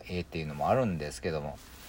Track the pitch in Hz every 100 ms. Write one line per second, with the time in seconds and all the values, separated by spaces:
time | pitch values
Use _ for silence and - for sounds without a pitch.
0 | - 90 - 82 76 71 78 123 117 80
1 | 73 - 90 78 71 - - -